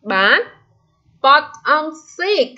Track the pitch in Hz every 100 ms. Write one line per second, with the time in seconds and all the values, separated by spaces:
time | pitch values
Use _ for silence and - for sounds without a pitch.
0 | 208 190 196 302 480 - _ _ _ _
1 | _ _ 269 294 294 - - 294 311 311
2 | _ - 359 403 240